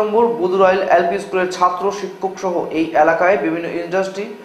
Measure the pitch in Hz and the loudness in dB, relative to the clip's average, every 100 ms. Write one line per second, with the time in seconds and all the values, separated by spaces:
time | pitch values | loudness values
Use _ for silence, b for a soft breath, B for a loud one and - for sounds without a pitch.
0 | 214 214 233 233 180 190 190 190 - 175 | 2 2 2 2 0 4 4 4 4 2
1 | 175 196 - 190 180 - 180 185 196 196 | 2 -2 -4 -2 -2 0 0 0 -4 -4
2 | 190 - 190 - 190 175 127 156 160 - | -8 -8 -8 -6 -4 -4 -2 -2 0 2
3 | 156 160 180 202 165 165 170 170 170 185 | 4 4 2 2 0 -4 -4 -6 -4 -2
4 | 190 190 220 - | -4 -6 -10 -12